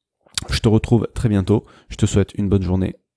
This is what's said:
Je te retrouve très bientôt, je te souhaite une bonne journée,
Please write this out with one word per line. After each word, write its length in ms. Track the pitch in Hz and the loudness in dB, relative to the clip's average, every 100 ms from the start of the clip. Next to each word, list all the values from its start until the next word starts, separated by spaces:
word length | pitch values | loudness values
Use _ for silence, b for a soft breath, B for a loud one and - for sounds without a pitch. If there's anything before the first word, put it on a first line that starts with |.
| _ _ _ - - | _ _ _ -12 -6
Je 100 | - | 0
te 80 | 117 | 2
retrouve 380 | 107 - 117 - | 2 2 0 0
très 160 | - 117 | -4 0
bientôt, 360 | 101 92 107 - b b | 0 2 0 -2 b b
je 80 | - | -4
te 100 | 104 | 0
souhaite 260 | 104 95 - | 0 0 -2
une 140 | 101 | 0
bonne 140 | 98 | 0
journée, 320 | 90 92 92 - _ | 0 -2 -2 -6 _